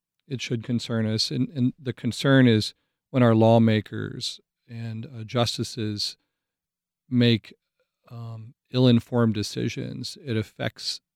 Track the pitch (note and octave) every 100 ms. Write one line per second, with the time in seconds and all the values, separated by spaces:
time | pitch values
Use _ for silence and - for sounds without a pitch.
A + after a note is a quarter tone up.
0 | _ _ - C3 - B2 A2 A#2+ - A2+
1 | A2 A2 - C3+ B2+ D3 B2 - B2+ -
2 | A#2+ - C#3+ C3+ B2+ A2 G#2 - _ _
3 | _ C3 A#2+ A2+ A2+ A#2 A2+ G#2+ - A2
4 | G#2 - - - _ _ _ A#2 A#2 A2
5 | A2+ A#2+ A2 B2 A#2 - A2+ - G#2+ G#2
6 | - - _ _ _ _ _ _ _ _
7 | _ B2 A#2+ A2+ - _ _ _ _ _
8 | _ A#2 A#2 A2+ A2 - _ B2+ B2+ A#2
9 | - B2 A#2 G#2 G2+ - A#2+ - B2 -
10 | B2 - D3 A2 G#2+ - A#2 - - -
11 | _